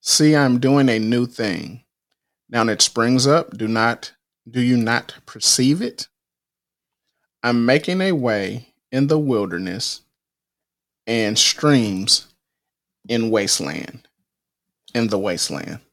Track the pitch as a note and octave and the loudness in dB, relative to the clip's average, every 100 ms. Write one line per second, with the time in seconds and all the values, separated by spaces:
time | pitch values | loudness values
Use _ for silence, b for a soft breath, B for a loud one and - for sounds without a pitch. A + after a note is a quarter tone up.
0 | - - D3+ D3+ C#3 B2 C3 C#3 C3+ A2+ | 0 2 4 4 4 2 2 4 4 2
1 | A2 A#2+ B2 - A2 E2+ - A#2 _ _ | 0 0 -2 -4 -6 -6 -8 -16 _ _
2 | _ _ _ _ _ A#2+ A2+ G#2 - - | _ _ _ _ _ -2 0 2 0 0
3 | A2+ B2+ C3 D#3 D#3+ G2+ A2 A2+ A2+ A#2+ | 0 2 4 2 0 -8 -4 0 0 0
4 | - _ _ _ - A#2+ B2 B2 A2+ A#2 | -10 _ _ _ -10 -2 0 2 2 -2
5 | - - - - - - C3 D#3+ A#3+ A#3+ | -4 -20 -20 -6 -2 2 2 2 -2 -10
6 | - _ _ _ _ _ _ _ _ _ | -18 _ _ _ _ _ _ _ _ _
7 | _ _ _ _ A#2+ A#2+ A#2 C#3 - F#3 | _ _ _ _ -2 0 4 2 2 -2
8 | F#3+ E3+ B2 G#2+ G2 A2 - _ _ C3 | 0 0 0 0 -2 -8 -14 _ _ -2
9 | C#3+ D#3 D3+ A#2 G2 F2 F#2 F#2 - - | 2 2 2 0 0 -4 -6 -6 -8 -10
10 | _ _ _ _ _ _ _ _ _ _ | _ _ _ _ _ _ _ _ _ _
11 | - A2+ G#2+ A2 - - D3+ C#3 A2 F#2+ | -4 -2 0 0 -2 0 2 4 2 -2
12 | G2 - - _ _ _ _ _ _ _ | 0 -2 -2 _ _ _ _ _ _ _
13 | _ A#2 A2+ A2 G2+ - D2+ D2+ C#2+ - | _ -2 0 0 0 -2 -4 -8 -12 -18
14 | _ _ _ _ _ _ _ _ _ A#2+ | _ _ _ _ _ _ _ _ _ -4
15 | A2+ G2+ G2+ F2 - - - - _ | -2 -2 -2 -4 -6 -6 -10 -14 _